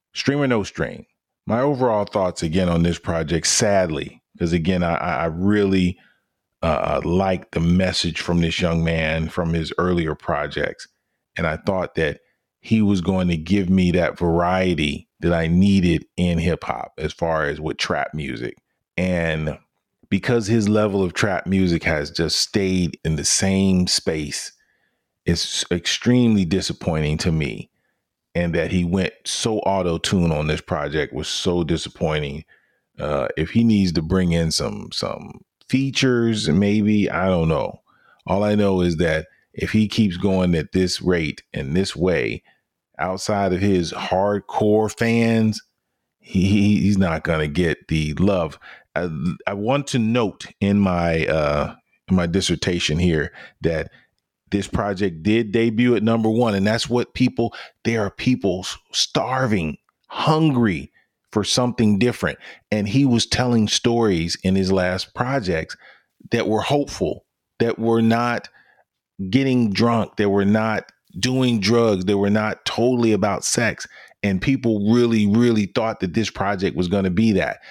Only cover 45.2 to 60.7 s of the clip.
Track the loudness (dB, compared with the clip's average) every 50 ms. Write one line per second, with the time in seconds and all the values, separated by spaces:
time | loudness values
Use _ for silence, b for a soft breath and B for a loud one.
45.2 | 2 2 2 2 2 0 0 -4 -8 _ _ _ _ _ _ _ _ _ _ _
46.2 | _ -4 0 2 2 4 4 4 4 4 4 4 2 2 2 2 2 0 0 -2
47.2 | -2 -2 -2 0 -2 -2 0 0 0 0 0 -4 _ -4 -2 -2 -2 -2 0 0
48.2 | 2 2 2 2 0 -4 -6 B B B B B B _ -6 -4 -4 -4 -4 -4
49.2 | -4 -4 -6 -6 -6 -6 -6 -4 -2 0 0 -2 -2 -2 -2 0 0 0 0 0
50.2 | 0 -2 -4 -8 -16 -20 -6 _ 0 2 4 4 4 2 2 2 0 0 0 0
51.2 | 0 0 0 0 0 0 0 0 -2 -4 -8 -14 _ _ _ _ _ 0 0 0
52.2 | 2 2 0 0 0 0 -2 -2 -2 -2 -2 -2 -2 -2 0 0 2 2 2 0
53.2 | -2 B B B B B B _ -2 -2 -2 -2 -6 b b b b b b _
54.2 | _ _ _ _ _ _ -4 -4 -4 -4 -4 -4 -2 -2 -2 -2 -2 -4 -4 -2
55.2 | 0 2 2 2 2 0 0 0 0 2 2 2 2 2 2 2 2 2 2 2
56.2 | 2 0 2 2 2 2 2 2 2 0 0 0 -2 -2 -2 -2 -2 -2 -2 0
57.2 | 0 0 0 -2 -4 -4 B B B B B _ -4 -2 -2 -2 -2 -4 -6 -4
58.2 | -2 0 0 0 0 -2 -2 -2 -6 -10 -12 -14 _ _ -6 -4 -4 -2 -2 -2
59.2 | -2 -2 -2 -2 0 0 0 0 -2 -4 -6 -10 _ _ _ _ _ -14 -8 -2
60.2 | 0 2 2 4 4 4 4 4 2 2